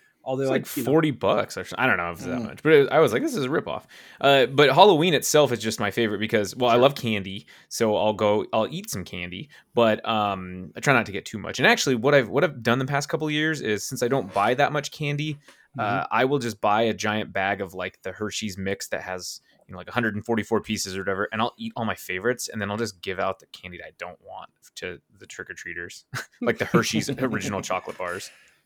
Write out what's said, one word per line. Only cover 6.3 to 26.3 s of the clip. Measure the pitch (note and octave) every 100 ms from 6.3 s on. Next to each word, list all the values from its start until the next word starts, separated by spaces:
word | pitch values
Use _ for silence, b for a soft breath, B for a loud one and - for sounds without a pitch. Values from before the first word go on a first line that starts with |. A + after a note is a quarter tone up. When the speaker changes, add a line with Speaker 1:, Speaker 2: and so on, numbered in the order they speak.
| A2+ G2+ B2
Speaker 2:
well, | B2
I |
Speaker 1:
Sure. | A#2+
Speaker 2:
love | C3
candy, | C#3 A#2+ G#2+ F#2+ G2 - B B
so | - A2
I'll | G#2 G#2+
go, | G#2 G#2+ G#2 -
I'll | A2+ G#2+
eat | E3+ G3+
some | G2
candy. | F2+ F#2 F2 F2+ C#3+ B _
But, | - A2+ G#2+ -
um, | A2 G#2 F#2+ F2+ F#2 F#2 -
I |
try | -
not | C3 G#2
to |
get | F#2+ -
too | G#2+
much. | F2 -
And | E3+
actually, | A#3 - B2
what | B2
I've, | C#3+ A2
what | A2+
I've | E3+ B2+
done | A#2 B2
the | C3
past | C#3 C#3
couple | D3 D#3
of |
years | D3+ D#3 D3+
is, | A2 G#2 -
since | B2+
I | A#2+
don't | C3+ F#2+
buy | G2+ G#2
that | B2+ C#3
much | D3 C#3+
candy, | - D3 C#3+ C#3+ D3 b b b C3
uh, | A2 G2+
Speaker 1:
Mm-hmm. | -
Speaker 2:
I | A2
will | B2+ C#3+
just | A#2 G2+
buy | G#2+ G#2
a | A2+
giant | F#2+ G#2+ G#2+ E2+
bag | G2 F#2+ G2+
of, | F#2+
like, | F#2 F#2 -
the | F#2+
Hershey's | F#2 G#2+ - G#2+ F#2+
mix | G2 G2 -
that | E2+
has, | - F#2 F2+ - b b _
you |
know, | F#2
like, | F2+
a |
hundred | A#2+ A2+
and | G#2
forty-four | - A2+ G#2 A2
pieces | - G#2 G2 F#2+
or |
whatever, | F#2+ F#2+ -
and | A2
I'll | A#2 -
eat | A2+ A#2
all |
my | A2 F#2+
favorites, | - F#2 A2 B2 -
and | A2
then | G2+
I'll | G#2
just | A2+ F#2
give | G2 F#2
out | F#2+ F#2
the | _
candy | - F#2 F2
that | D#2
I | D#2+
don't | F2 F2
want | G2 G2 E2+ _ _ -
to | F#2 F2 _ G2
the | G2
trick-or-treaters, | - F#2 F2+ - E2+ F2 - - -
<laughs> | -